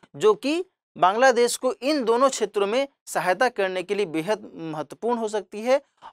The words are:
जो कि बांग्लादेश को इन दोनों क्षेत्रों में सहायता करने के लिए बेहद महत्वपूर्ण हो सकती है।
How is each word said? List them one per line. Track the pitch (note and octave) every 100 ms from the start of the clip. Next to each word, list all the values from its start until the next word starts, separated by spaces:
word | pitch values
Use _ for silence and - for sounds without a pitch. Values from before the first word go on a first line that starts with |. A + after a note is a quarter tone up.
| _ C#3+
जो | G3
कि | G#3 C4 D#4+ F4+ _ _ -
बांग्लादेश | F3 G#3+ C4 A#3 A#3+ -
को | B3+
इन | - B3+ D4+
दोनों | A3 A#3 C4+
क्षेत्रों | - G3+ G#3 G3+
में | A#3 C#4 _ -
सहायता | F3+ E3+ F#3 B3
करने | A#3 F#3+ F#3
के | F3 G3+
लिए | G3
बेहद | D#3 E3 G#3+ G#3 -
महत्वपूर्ण | E3 D#3 - F3+ A3 A#3+
हो | A3+
सकती | G#3 F#3+ G#3
है। | A3+ C#4 - _ -